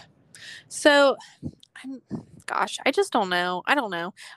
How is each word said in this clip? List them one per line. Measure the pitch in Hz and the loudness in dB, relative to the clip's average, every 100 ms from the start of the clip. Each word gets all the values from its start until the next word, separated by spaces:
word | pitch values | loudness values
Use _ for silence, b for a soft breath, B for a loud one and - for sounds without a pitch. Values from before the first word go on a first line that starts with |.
| B _ _ - B B B | B _ _ -20 B B B
so, | - 302 285 277 - B B B - _ - | 2 6 6 6 2 B B B -14 _ -18
I'm, | 262 262 - - - - - | -16 -16 -12 -14 -14 -16 -6
gosh, | - - - 262 | -4 -4 -2 -2
I | |
just | 330 392 | 0 0
don't | 247 190 | 0 0
know. | 180 180 180 - | 0 -2 -2 0
I | |
don't | 285 220 | 0 0
know. | 175 175 - B | -4 -8 -10 B